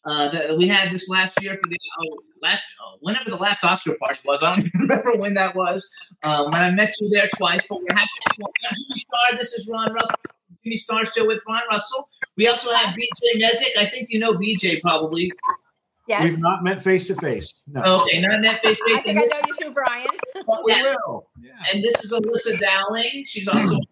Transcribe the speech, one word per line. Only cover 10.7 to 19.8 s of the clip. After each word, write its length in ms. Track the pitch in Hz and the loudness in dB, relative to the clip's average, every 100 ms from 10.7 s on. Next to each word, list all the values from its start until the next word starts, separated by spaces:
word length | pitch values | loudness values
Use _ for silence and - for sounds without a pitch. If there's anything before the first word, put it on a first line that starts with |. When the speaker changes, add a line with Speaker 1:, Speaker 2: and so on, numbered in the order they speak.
| 220 | -6
Speaker 1:
Star 280 | - 220 220 | -2 -2 -2
Show 200 | 226 220 | 2 2
with 140 | 220 214 | 0 -2
Ron 140 | 226 233 | -4 0
Russell. 400 | 208 - 262 269 _ - - | -2 -2 -8 -10 _ -10 2
We 100 | 226 | 4
also 260 | 233 247 | 4 2
have 220 | 233 208 180 | 2 2 -2
B 120 | 240 - | -6 0
J 180 | 240 220 | 2 4
Mezek. 360 | 226 233 262 208 | 4 4 2 2
I 120 | 208 | 0
think 180 | 254 220 | -2 -4
you 100 | 220 | 0
know 180 | 226 180 | 2 2
B 180 | 202 202 | 0 0
J 220 | 180 160 | 0 0
probably. 500 | 170 160 156 165 180 - - - _ _ _ _ - | 0 0 0 -2 -2 -2 -4 -4 _ _ _ _ -4
Speaker 2:
Yes. 160 | 208 | 0
Speaker 3:
We've 160 | 170 160 | 2 2
not 240 | 165 185 | 0 0
met 180 | 180 190 | -2 0
face 260 | 190 185 180 | 2 2 0
to 80 | 190 | -4
face. 380 | 151 120 - - - | -2 -4 -6 -14 -10
No. 340 | 147 185 185 | 0 4 4
Speaker 1:
Okay, 180 | 180 175 | 4 2
not 220 | 196 214 | 2 2
met 200 | 220 220 | 2 2
face 160 | 220 214 | 2 2
to 60 | 226 | 2
face. 100 | 220 | 2
Speaker 2:
I 40 | |
think 60 | 214 | 2
Speaker 1:
And 120 | 208 | 2
Speaker 2:
I 20 | |
Speaker 1:
this 100 | 233 | 2
Speaker 2:
know 80 | - 294 | 2 -2
you 80 | - | -4
through 180 | 302 | -6
Brian. 340 | 269 | -2